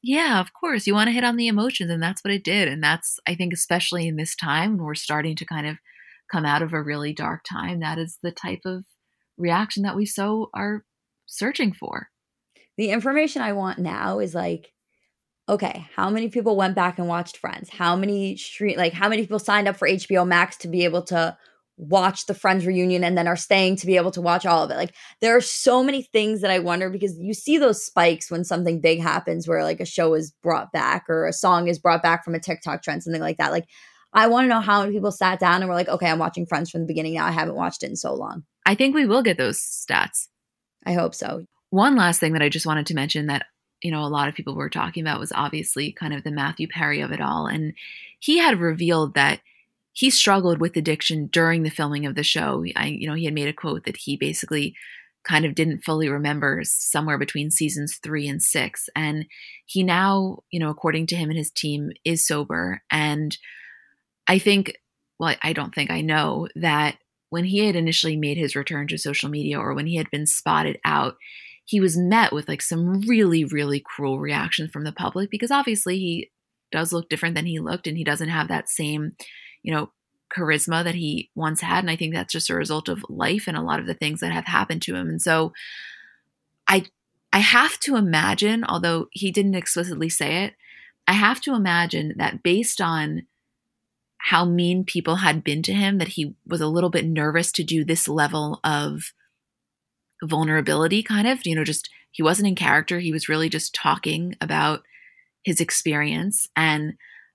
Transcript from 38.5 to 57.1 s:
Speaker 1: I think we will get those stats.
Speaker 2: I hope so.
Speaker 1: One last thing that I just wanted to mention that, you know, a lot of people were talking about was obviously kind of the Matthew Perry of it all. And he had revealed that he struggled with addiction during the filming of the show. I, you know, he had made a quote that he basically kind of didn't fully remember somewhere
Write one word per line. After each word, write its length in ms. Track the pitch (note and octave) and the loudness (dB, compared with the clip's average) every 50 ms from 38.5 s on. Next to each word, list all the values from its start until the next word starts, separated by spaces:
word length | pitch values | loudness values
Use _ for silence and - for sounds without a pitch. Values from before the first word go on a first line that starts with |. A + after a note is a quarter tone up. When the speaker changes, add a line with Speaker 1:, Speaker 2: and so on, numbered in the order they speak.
| _ _ _ | _ _ _
Speaker 1:
I 100 | - G3 | 4 4
think 200 | - C4 C4+ C#4 | 6 4 2 4
we 100 | D#4 C#4+ | 4 4
will 180 | G#3+ G#3 B3+ B3 | 4 4 4 4
get 140 | A3+ C4 | 2 2
those 220 | - B2+ A2 - - | 2 2 0 0 -2
stats. 680 | - - - - - - - - - - - - - _ _ _ _ _ _ _ _ _ _ _ _ | -6 -6 -8 -10 -6 0 0 0 0 0 -2 -6 -6 _ _ _ _ _ _ _ _ _ _ _ _
Speaker 2:
I 60 | F#3 | -2
hope 240 | F3 F3 E3+ - E3+ | 0 0 0 0 -2
so. 300 | - - G2+ - - F3 _ _ _ _ _ | -6 -8 -6 -6 -8 -10 _ _ _ _ _
Speaker 1:
One 260 | - F#3+ G#3 C#4 C#4 | 2 4 6 6 6
last 240 | B3 F#3 F3 E3+ - | 6 6 6 4 4
thing 100 | - D#3 D#3+ | 2 2 2
that 80 | D#3+ | 4
I 60 | D3 | 2
just 200 | D3 D3+ D#3+ - | 2 2 0 -2
wanted 180 | D#3+ D#3 D3+ D3 | 0 0 0 -2
to 80 | - D#3+ | -2 -2
mention 320 | D3 C3+ D3+ - D#3 D3 | -2 -2 -2 -2 -2 -2
that, 220 | D3+ C#3+ C#3 - _ _ _ _ _ _ _ - | -2 -2 -4 -4 _ _ _ _ _ _ _ -6
you 80 | E3+ | -4
know, 140 | D#3+ D3+ D3+ | -2 -2 -2
a 20 | |
lot 220 | C#3+ D3+ C#3+ C#3+ C#3+ | -2 0 0 0 0
of 60 | D3 | -2
people 200 | - - - - | -6 -8 -8 -6
were 140 | D3+ C#3+ D3 | -6 -6 -6
talking 340 | - D#3 D3+ E3 E3 E3+ D#3+ | -4 -4 -4 -4 -4 -6 -4
about 160 | D#3 D3 - | -4 -4 -4
was 140 | - D#3 - | -6 -6 -4
obviously 560 | - C#3+ D3 - D#3 D#3 - - C3+ D3 C#3+ | -2 -2 -2 -2 -4 -4 -4 -4 -4 -4 -6
kind 220 | - - E3+ D3+ D3 | -6 -8 -8 -6 -6
of 100 | C#3 - | -6 -6
the 80 | D#3 | -6
Matthew 380 | D3 D3 C#3 D3 D#3+ - - - | -4 -4 -4 -4 -4 -6 -8 -8
Perry 320 | - E3 D#3 D3 D3 D3 | -4 -4 -2 0 0 -2
of 100 | D3 - | -2 -6
it 80 | D3+ D#3 | -6 -4
all. 280 | D3 C3+ D3+ E3 D#3 | -2 -2 -2 -2 -4
And 260 | - - D#3 D#3 D3+ D#3+ - - - - - - - - | -4 -4 -4 -4 -6 -6 -10 -16 -20 -20 -20 -20 -20 -18
he 200 | _ - - D4+ | _ 0 2 2
had 240 | E4+ E4+ D#4+ A#3+ F3+ | 4 4 4 4 2
revealed 540 | E3+ E3 D#3+ E3 F3 E3 E3+ D#3+ D#3 C#3+ - | 0 -2 0 0 0 2 2 2 2 2 2
that 260 | C#3+ C#3 D3 D3 - _ _ _ _ _ _ _ _ _ _ | 4 4 4 2 0 _ _ _ _ _ _ _ _ _ _
he 180 | _ - B3 C4+ | _ 2 2 4
struggled 500 | C4 - - G#3 G3 G3 F3+ F3+ E3+ D3+ | 4 4 6 6 6 6 6 4 2 2
with 180 | D#3+ E3+ - | 0 0 0
addiction 500 | E3 D3+ D#3+ D#3 D#3 - - D#3+ D#3 D3 | -2 0 0 -2 0 0 -2 -2 -2 -4
during 360 | C#3 - E3+ E3 E3 E3 E3+ D#3+ | 0 2 2 4 4 4 2 0
the 60 | D#3 | -2
filming 360 | - - D#3 C#3+ D3 C#3+ D3 | -2 -2 -2 -2 -2 -4 -4
of 100 | C#3 C3+ | -4 -4
the 80 | D3 D3 | -2 0
show. 400 | - - D#3+ D#3 C#3+ C3 D#3 E3 F3 - | 0 0 0 0 -2 -2 -2 -4 -4 -2
I, 80 | - - | -2 -2
you 200 | D3 D3 - - | -2 -4 -6 -6
know, 80 | D#3 D3+ | -4 -4
he 100 | D#3+ E3 | -2 -2
had 80 | D3+ D3+ | -2 -2
made 160 | D3+ C#3+ D3 | -2 -2 -4
a 40 | D3+ | -6
quote 300 | - - D#3+ - E3 - | -6 -6 -6 -6 -6 -6
that 120 | - - | -10 -10
he 180 | - - - C#3+ | -8 -6 -6 -4
basically 580 | C#3 - D3 D#3+ - - - D#3 D3+ C#3+ D#3 - - - - - - - _ _ _ _ | -2 -2 -4 -2 -4 -4 -2 -2 -2 -2 -4 -6 -12 -20 -20 -20 -20 -20 _ _ _ _
kind 180 | - E3+ D3+ D#3+ | 0 2 2 2
of 120 | D3+ C#3 | 2 0
didn't 280 | - D#3+ D#3+ D3+ D#3+ - | 2 0 0 0 -2 -4
fully 240 | - D#3+ D#3 D#3+ | -2 0 0 0
remember 540 | C#3+ C#3+ C#3+ D3 D3 D3 D3 C#3+ C#3 C#3+ D#3+ D#3 | 0 0 0 0 -2 -2 0 0 0 0 0 -2
somewhere 540 | - - - - - - D#3 D#3 D#3 | -2 -2 0 0 0 0 2 2 2